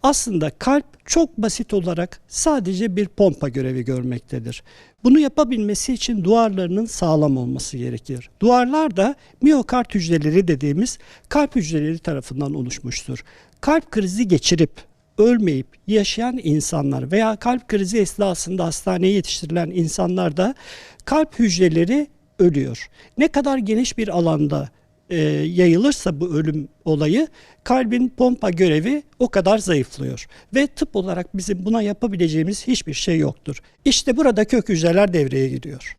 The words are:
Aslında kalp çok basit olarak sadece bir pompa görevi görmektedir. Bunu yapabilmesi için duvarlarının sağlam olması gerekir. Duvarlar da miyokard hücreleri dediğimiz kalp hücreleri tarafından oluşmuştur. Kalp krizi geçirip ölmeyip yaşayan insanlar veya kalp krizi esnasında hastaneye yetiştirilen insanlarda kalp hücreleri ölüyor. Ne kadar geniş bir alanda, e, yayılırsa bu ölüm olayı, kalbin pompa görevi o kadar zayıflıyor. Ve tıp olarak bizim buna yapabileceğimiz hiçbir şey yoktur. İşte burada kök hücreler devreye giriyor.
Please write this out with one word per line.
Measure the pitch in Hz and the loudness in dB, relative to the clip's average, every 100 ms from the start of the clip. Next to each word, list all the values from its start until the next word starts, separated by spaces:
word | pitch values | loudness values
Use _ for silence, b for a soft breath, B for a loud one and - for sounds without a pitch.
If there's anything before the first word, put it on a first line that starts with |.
Aslında | 262 285 - 185 151 | 2 0 -2 -2 -2
kalp | - - 277 - _ - | -4 0 0 0 _ -2
çok | - 330 - | 0 0 0
basit | 202 - 247 | -4 -4 -4
olarak | 208 175 165 180 - _ | -2 -2 -4 -6 -8 _
sadece | - - 294 185 185 220 185 | -2 0 0 0 -2 -2 -2
bir | 208 | -4
pompa | - 196 143 143 | 2 2 2 -4
görevi | 123 131 131 120 | -4 -4 -4 -4
görmektedir. | 127 123 123 _ 127 117 123 b b b b | -4 -4 -6 _ -10 -10 -14 b b b b
Bunu | 240 277 | 4 6
yapabilmesi | 285 294 285 240 208 208 - | 4 2 0 0 -2 -2 -4
için | 254 - 226 | -4 -2 -2
duvarlarının | 175 226 226 190 175 185 226 | 2 4 4 0 -2 -2 -4
sağlam | - 170 156 151 131 | -2 0 2 2 0
olması | 123 131 - 131 | -2 -6 -8 -8
gerekir. | 123 117 - 127 - _ | -8 -8 -10 -12 -12 _
Duvarlar | 214 247 247 302 311 180 | 4 4 4 0 -2 0
da | 202 285 b b | 0 -2 b b
miyokard | 277 302 233 247 240 | 4 4 2 -2 -2
hücreleri | 208 165 165 151 165 180 | -4 0 0 2 2 2
dediğimiz | 147 147 143 247 - b b b | 0 0 0 -2 -6 b b b
kalp | 294 285 262 | 0 0 0
hücreleri | 160 160 151 165 | -2 -2 -2 -4
tarafından | - 147 - 127 143 | -4 -6 -8 -6 -6
oluşmuştur. | 147 123 - 123 117 - 127 - b b b | -4 -6 -8 -10 -12 -10 -14 -14 b b b
Kalp | - 311 - | 0 0 0
krizi | 220 190 190 226 | -4 -2 -2 2
geçirip | 165 - 170 160 - - _ _ - | 2 2 2 2 -2 -20 _ _ 2
ölmeyip | 214 247 196 139 131 _ - | 4 4 2 -2 -6 _ 0
yaşayan | 214 202 - 240 254 | 0 0 -2 -4 -4
insanlar | 165 151 143 160 139 135 131 | 0 0 0 -2 -2 -2 -2
veya | 190 220 214 | 0 0 0
kalp | 240 247 - | -2 -2 -2
krizi | 214 190 220 | -2 0 0
esnasında | 196 - 202 175 - 185 170 | -2 0 -2 -2 -6 -4 -4
hastaneye | 156 - 180 185 | -4 -4 0 2
yetiştirilen | 202 170 - 156 170 165 | 2 0 -6 -4 -4 -2
insanlarda | 180 165 - 180 185 180 147 190 269 B B B B - | -2 -2 0 -2 0 -2 0 -2 -2 B B B B -2
kalp | 294 311 - | 0 0 0
hücreleri | 233 170 185 160 170 269 294 _ _ _ | 0 4 4 4 2 0 -2 _ _ _
ölüyor. | 175 143 135 117 - b b - | 2 2 -4 -6 -14 b b 0
Ne | 311 | 0
kadar | 285 277 269 | 2 0 0
geniş | 208 220 247 - | 0 0 -2 -4
bir | 214 | -4
alanda, | 175 170 156 147 147 139 _ _ _ _ | 0 2 2 0 -2 -6 _ _ _ _
e, | 175 151 | -2 0
yayılırsa | 151 151 175 180 165 254 285 - 147 | 0 -2 2 4 6 4 0 -4 -4
bu | 175 151 | -2 -2
ölüm | 160 151 139 _ - | -2 -4 -8 _ -2
olayı, | 151 151 202 311 b b b | 0 2 0 0 b b b
kalbin | - 262 247 240 247 | -2 0 2 0 -2
pompa | - 254 247 214 | 2 0 2 -2
görevi | 170 185 151 175 294 - _ | 2 2 2 0 -4 -6 _
o | 247 | 0
kadar | - 180 214 | 2 2 2
zayıflıyor. | 190 156 127 - 135 127 - b b 262 | 2 0 0 -6 -10 -10 -14 b b -2
Ve | 277 | -2
tıp | - 302 202 | -2 -6 -4
olarak | 185 180 180 196 | -4 -6 -6 -8
bizim | 185 185 185 | -6 -4 -2
buna | 226 | 0
yapabileceğimiz | 208 208 240 196 170 156 160 202 - | 0 -2 -4 0 0 0 -2 -4 -2
hiçbir | 254 - | -4 -2
şey | 143 - 165 | -6 -2 0
yoktur. | 147 - - - b b - | 0 -4 -12 -12 b b 0
İşte | - - 240 | 0 0 2
burada | 294 208 214 | 2 2 2
kök | 254 - | 0 0
hücreler | 175 170 170 202 | 0 2 4 2
devreye | 175 135 135 131 | 2 0 0 -2
giriyor. | 131 143 135 - | -4 -10 -14 -16